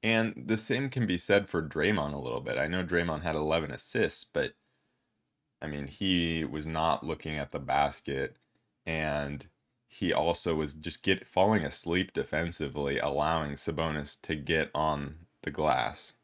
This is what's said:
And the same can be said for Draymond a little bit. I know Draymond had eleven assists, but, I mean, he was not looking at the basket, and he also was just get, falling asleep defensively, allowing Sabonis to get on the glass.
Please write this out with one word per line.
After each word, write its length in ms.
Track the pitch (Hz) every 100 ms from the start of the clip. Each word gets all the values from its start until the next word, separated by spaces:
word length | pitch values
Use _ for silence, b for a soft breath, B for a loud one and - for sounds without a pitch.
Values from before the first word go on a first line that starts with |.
And 420 | 110 113 113 - -
the 120 | 110
same 320 | - 120 135
can 160 | 127 110
be 100 | 90
said 320 | - 101 101
for 140 | 87
Draymond 500 | 78 78 85 104 73
a 60 | 71
little 240 | 64 62
bit. 160 | 65 58
I 80 | 76
know 180 | 90
Draymond 380 | 90 87 85 78
had 120 | 85 78
eleven 340 | 76 82 76
assists, 520 | 64 - 123 101 -
but, 300 | - - 67 - _ _ _ _ _ _ _ _ _ _
I 40 | 76
mean, 200 | 73 69
he 580 | - 95 87 82 82
was 220 | 80 73 78
not 400 | 80 82 71 67
looking 320 | 78 78 76
at 140 | 69
the 60 | 73
basket, 800 | 67 69 73 - - 67 67 - _ _ _ _
and 640 | - 80 78 73 71 71 - _ _ _ _
he 240 | - 90
also 420 | - 80 85 87
was 200 | 80 78
just 280 | 76 80 -
get, 240 | - 95 -
falling 380 | - 98 107
asleep 480 | 73 - 82 90 -
defensively, 840 | - 69 78 85 82 73 69 71 69
allowing 540 | 71 71 76 82 73
Sabonis 680 | 71 - 80 82 76 71 -
to 140 | -
get 360 | 80 71 80 73
on 460 | 73 78 73 71 80 85 _
the 100 | -
glass. 600 | 73 76 65 55 - - -